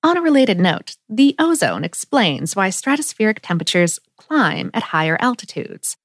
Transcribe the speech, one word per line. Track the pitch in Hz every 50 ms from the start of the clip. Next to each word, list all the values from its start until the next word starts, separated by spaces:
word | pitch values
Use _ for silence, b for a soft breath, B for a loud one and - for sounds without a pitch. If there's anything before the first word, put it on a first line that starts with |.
| -
On | 320 349
a | 359
related | 349 320 294 277 262 247 196 175
note, | 180 185 156 - - - - _ _ _
the | 220 220 277 277 269 -
ozone | 311 330 339 294 - - 87 87 -
explains | 170 - - - _ - 277 220 170 143 - - 165 -
why | 202 190 190
stratospheric | 185 - - 269 277 294 302 - - _ 220 214 214 -
temperatures | - - 175 165 165 - - 180 175 170 170 - _ _ _
climb | _ _ _ 302 311 226 160 135 - - - -
at | 233 -
higher | - - 160 156 160 165 -
altitudes. | - 254 247 - - - - - - - - - - - - _